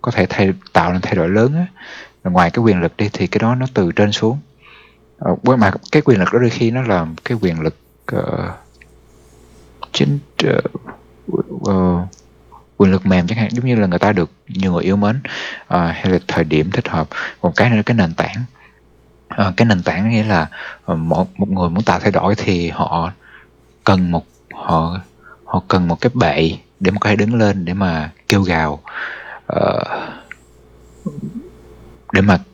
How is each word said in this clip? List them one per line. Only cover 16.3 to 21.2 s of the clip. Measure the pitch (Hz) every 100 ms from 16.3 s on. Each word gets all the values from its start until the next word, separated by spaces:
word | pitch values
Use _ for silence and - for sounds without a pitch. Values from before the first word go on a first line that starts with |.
| -
điểm | 80 78 76
thích | 98 -
hợp. | 82 78 - - -
Còn | 90 -
cái | 120
nữa | 113
là |
cái | 101 117
nền | 87
tảng. | 82 - 98 127 _ - _ _ _ _ _ _
Ờ, | - 104 90
cái | 117
nền | 98
tảng | 87 85 107
nghĩa | 117
là, | 110 92 78 - - -
ờ, | - 82
một, | 82 80